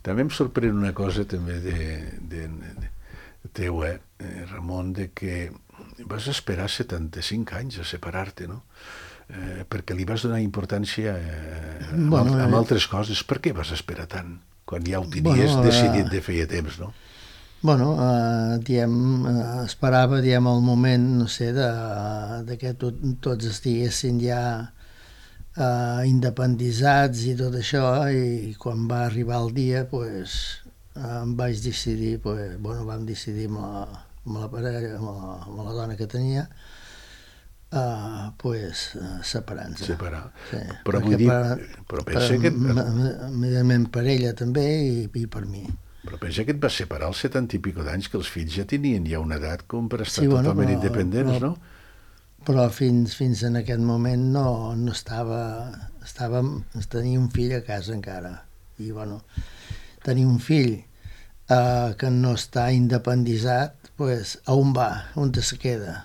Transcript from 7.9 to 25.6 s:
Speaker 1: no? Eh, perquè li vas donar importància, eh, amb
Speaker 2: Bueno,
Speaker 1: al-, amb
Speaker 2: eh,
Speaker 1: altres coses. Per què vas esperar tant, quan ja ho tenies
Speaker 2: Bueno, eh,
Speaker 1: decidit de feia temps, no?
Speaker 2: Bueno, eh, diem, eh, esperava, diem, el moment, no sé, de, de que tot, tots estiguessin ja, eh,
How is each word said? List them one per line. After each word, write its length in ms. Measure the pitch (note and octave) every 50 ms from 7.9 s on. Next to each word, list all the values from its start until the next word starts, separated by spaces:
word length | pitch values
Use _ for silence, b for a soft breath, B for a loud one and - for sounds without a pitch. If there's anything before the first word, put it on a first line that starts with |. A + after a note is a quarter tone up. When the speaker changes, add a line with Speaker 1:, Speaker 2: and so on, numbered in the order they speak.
| - E2+ - E2+ E2 F#2 F2+ F#2+ - - F2 E2+
Speaker 1:
no? 80 | F#2 B2 - B B B B B B B B B B B B
Eh, 380 | B - G2 F#2 F#2 F#2 F#2 F2+
perquè 320 | - - F#2+ - - F#2+
li 80 | F2+ F#2
vas 220 | E2+ A2 A2 -
donar 160 | A#2+ A#2 A2+
importància, 720 | A2 G2+ G2 G#2 F#2 F#2 G#2 G2+ G#2 G#2 - - G#2+ G#2+ G2
eh, 720 | F2+ E2+ E2 D#2+ D#2 D#2 D#2 D#2 E2 - - - - D3 -
amb 220 | - E3 D#3+ D3+
Speaker 2:
Bueno, 240 | D3+ C3 A#2+ B2+ C3+
Speaker 1:
al-, 100 | C3 B2
amb 140 | G#2 G#2 -
Speaker 2:
eh, 20 |
Speaker 1:
altres 280 | A#2 - C3 G#2+ - -
coses. 320 | - G2 G#2+ G#2+ G#2 F#2+ -
Per 140 | - C#3 B2+
què 140 | - F3 A#2
vas 180 | E2+ D2+ D#2
esperar 360 | E2 D#2 - - - - E2 E2
tant, 240 | - F#2 F2 F2 E2+ F2 - - - -
quan 220 | _ - - F2 E2+
ja 160 | F2 F#2+ F#2+
ho 60 | F2+ E2
tenies 460 | D#2 - D3+ E3 C#3+ B2 B2+ - -
Speaker 2:
Bueno, 80 | C3
eh, 40 | B2
Speaker 1:
decidit 440 | A#2 A#2 A#2+ A#2+ A#2+ A#2 G#2 F#2+ D#2
de 80 | F2+ F#2+
feia 280 | - - F2+ E2 D#2+ D#2
temps, 320 | F2+ F2 D#2+ D2 D2 E2
no? 120 | E2+ G#2+ - B B B B B B B B B B B B -
Speaker 2:
Bueno, 360 | - D#3 D3 B2+ B2 C#3+ D#3
eh, 640 | D#3 B2 B2+ B2 A#2+ A#2 A#2 A#2 A2+ A2+ A2+ A#2 A#2
diem, 400 | A2+ A#2 B2+ A#2+ A#2+ A#2 A#2 A#2+ B2 C3 C3 B2+
eh, 140 | B2+ A#2+ A#2+ A#2+ A2+ A#2 A#2 B2
esperava, 600 | B2 A2 - - - C3+ B2+ B2+ B2+ B2+ C#3 C3+
diem, 260 | B2+ B2+ B2+ B2 B2
el 140 | B2 B2 A#2+
moment, 460 | A#2+ B2 B2 A#2+ B2+ C3 B2+ B2 B2 B2 B2+
no 160 | B2 A#2+ A2+
sé, 220 | - - A#2+ A#2
de, 180 | A#2+ C#3 C3+ A#2+ A#2 A#2 A2+ A2+ G#2 G2+ G#2 G#2 G#2+ G#2+ G#2+ G#2 A2+ A#2
de 160 | A#2 A#2 B2 A2+
que 160 | - B2+ B2
tot, 240 | - B2+ B2 A#2 - - C3+ B2
tots 320 | - - C#3 B2 A2 A2 A2+
estiguessin 720 | G2+ - - C3 A#2+ A#2 A#2+ A#2+ - - - B2+ A#2+ A#2+
ja, 220 | A#2+ A#2+ A#2+ B2 A#2+ A#2+ A#2 A2 A2+ A#2 B B B B B B B B B B B B B B B - -
eh, 480 | -